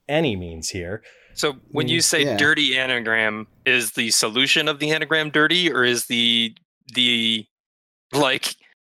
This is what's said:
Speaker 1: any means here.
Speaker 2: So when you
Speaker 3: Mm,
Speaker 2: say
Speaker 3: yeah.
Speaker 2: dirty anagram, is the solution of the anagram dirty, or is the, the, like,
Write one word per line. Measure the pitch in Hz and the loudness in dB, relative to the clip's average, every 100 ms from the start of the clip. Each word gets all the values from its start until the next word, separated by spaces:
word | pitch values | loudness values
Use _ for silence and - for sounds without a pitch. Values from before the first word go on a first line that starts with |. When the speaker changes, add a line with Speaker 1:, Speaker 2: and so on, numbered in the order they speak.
| - | -4
Speaker 1:
any | 151 156 98 | -2 0 -2
means | 87 82 80 | -6 -10 -8
here. | 95 87 107 - - _ | -8 -8 -10 -12 -20 _
Speaker 2:
So | - 156 131 - | -6 -6 -6 -8
when | 147 135 | -6 -2
you | 165 | 0
Speaker 3:
Mm, | |
Speaker 2:
say | 156 165 | 0 2
Speaker 3:
yeah. | 151 107 | 0 2
Speaker 2:
dirty | 147 156 139 131 | 2 2 0 0
anagram, | 131 120 113 113 110 107 107 _ - | 0 -2 0 0 0 -2 -8 _ 0
is | 127 113 | 0 0
the | - 117 | -4 0
solution | 110 117 113 135 165 156 | 0 0 0 2 2 0
of | 143 | -2
the | 151 | -2
anagram | 156 151 160 151 | -2 0 -2 0
dirty, | 151 151 175 170 | 2 4 4 2
or | 127 | 2
is | 123 120 - | 2 0 0
the, | 120 117 117 113 - _ _ - | 0 2 2 0 -4 _ _ -8
the, | 117 123 117 113 110 104 _ _ _ _ _ _ | -2 0 2 0 -2 -6 _ _ _ _ _ _
like, | 135 139 131 - - _ _ _ | 0 0 0 -4 -10 _ _ _